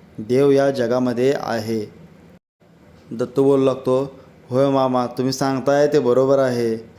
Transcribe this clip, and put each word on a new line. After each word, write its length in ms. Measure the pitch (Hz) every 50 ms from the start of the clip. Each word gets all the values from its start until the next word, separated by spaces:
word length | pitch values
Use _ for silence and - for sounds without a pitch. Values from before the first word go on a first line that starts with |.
| - - - -
देव 320 | 110 107 123 131 143 143
या 200 | 139 135 139 139
जगामध्ये 640 | 131 127 117 113 123 127 127 123 117 117 127 135 143 -
आहे." 520 | - - 113 113 107 113 113 110 104 95 - - - - - - - - - - _ _ _ _ _ _ _ _ _ - - - - - 120
दत्तू 320 | 113 123 120 - 139 139
बोलू 200 | 139 139 135 135
लागतो, 480 | 135 127 123 - 127 127 131 139 - - - - - - - - -
"होय 180 | 123 131 139 139
मामा, 380 | 135 135 131 131 127 127 123
तुम्ही 260 | 120 - - 127 135 131
सांगताय 540 | - 139 139 135 131 110 139 143 143 147
ते 120 | 147 156 147
बरोबर 400 | 127 123 120 127 135 135 139 139
आहे." 380 | 135 127 123 120 117 113 113 113 - - -